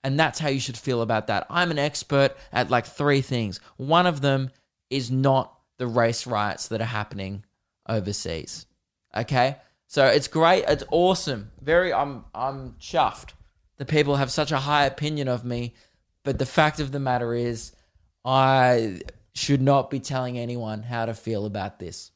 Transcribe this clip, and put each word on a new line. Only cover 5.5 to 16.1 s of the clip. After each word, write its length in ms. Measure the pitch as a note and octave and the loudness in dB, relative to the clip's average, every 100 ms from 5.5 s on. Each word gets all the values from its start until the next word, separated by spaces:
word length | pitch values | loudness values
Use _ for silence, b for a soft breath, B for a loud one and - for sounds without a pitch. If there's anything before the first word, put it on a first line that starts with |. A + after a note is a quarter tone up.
| _ _ _ | _ _ _
the 80 | B2 | -2
race 400 | A#2 A#2 A2+ B2 | 2 2 0 -4
riots 420 | G#2+ G#2 - - | -2 -2 -4 -6
that 120 | A2+ | -4
are 40 | |
happening 600 | A2+ G#2+ G#2 G2 F#2+ G2 - _ _ _ - | -4 -4 -6 -8 -8 -10 -14 _ _ _ -4
overseas, 800 | G#2+ F#2 G2+ - E2 - - - _ _ _ _ - | -4 -4 -6 -6 -8 -8 -16 -18 _ _ _ _ -8
okay? 400 | A#2+ C3 C3 C#3 b b _ | -2 2 2 -2 b b _
So 180 | - | 4
it's 240 | C3 C#3+ - | 6 6 2
great. 360 | D#3+ E3 F3+ - | 2 4 4 2
It's 160 | D3 - | 0 0
awesome. 600 | E3 F3+ F#3 - A#2 G2+ - | 2 4 2 -2 -6 -8 -10
Very, 320 | C#3 E3+ F3+ | 0 2 2
I'm, 300 | A#2+ D3 B2+ - | 0 -2 -6 -14
I'm 380 | - C3 C3+ C3 | -8 -6 -6 -14
chuffed 580 | - - E3+ B2+ - - - - _ _ _ | -16 -4 0 0 -2 -18 -20 -20 _ _ _
that 100 | C3+ | 0
people 280 | D#3 C#3+ C#3 | 2 2 2
have 140 | C3 | 0
such 220 | - D3 | -2 0
a 60 | D3 | -2
high 260 | C#3 D3 | 2 2
opinion 440 | C#3 C3+ D3 D3+ C3 | 2 0 -4 -2 -2
of 180 | B2 B2 | -2 -4
me. 260 | A#2+ A#2+ b b b b | -6 -6 b b b b